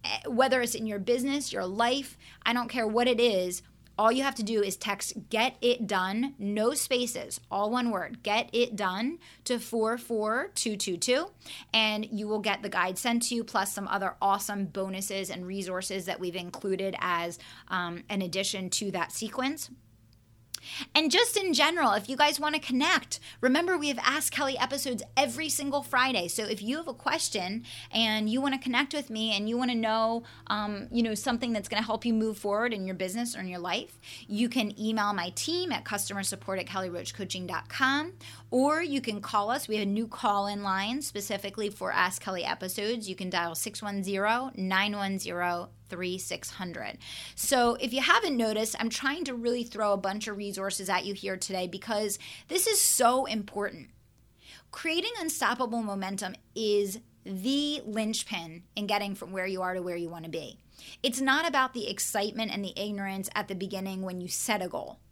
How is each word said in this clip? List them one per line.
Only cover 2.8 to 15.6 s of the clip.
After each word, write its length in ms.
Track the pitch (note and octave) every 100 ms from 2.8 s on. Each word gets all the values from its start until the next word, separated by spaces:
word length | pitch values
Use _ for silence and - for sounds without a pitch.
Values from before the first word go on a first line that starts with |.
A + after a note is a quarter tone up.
| A3
what 200 | A3 A#3+
it 120 | A#3
is, 420 | A#3+ G3 F3+ F3+ - - - -
all 140 | A3
you 120 | B3
have 120 | C4+ C4+
to 80 |
do 180 | G#3+ A3+
is 140 | G3 F#3
text 540 | - F#3+ - - -
"Get 260 | G#3+ B3 -
It 260 | A#3+ A#3+ A3
Done," 480 | G3 F#3 G3+ C4+ C#4
no 360 | G3+ G#3 A3
spaces, 680 | C#4+ - B3 A#3+ - - - -
all 220 | G3 G#3
one 200 | B3 A#3+
word, 320 | G3+ D#3 C#3
"Get 260 | - G#3 A#3+
It 240 | A3+ A#3+ G#3+
Done" 440 | G3 F#3+ A#3+ E4+ - - -
to 120 | A#3+
four 400 | A#3 A#3 A3 A#3+
four 540 | - A3+ G#3+ A#3 F4+
two 220 | - A#3 G#3
two 220 | - F3
two, 300 | - B3+ F4+ - - - -
and 320 | A3+ G#3+ G#3+ G#3+
you 220 | G#3 G#3
will 140 | G#3+
get 200 | G#3 G3+
the 60 | G3+
guide 300 | G3 F3+ F#3
sent 260 | B3 A#3
to 120 | A#3 A#3+
you, 100 | A3+
plus 260 | G#3+ G3
some 160 | - G3
other 300 | G3+ G3 -
awesome 440 | G3 G3+ G3+ G#3 F#3+
bonuses 640 | G3 F#3+ F#3+ G3 G3 F#3+
and 180 | F3+ F3+
resources 600 | G3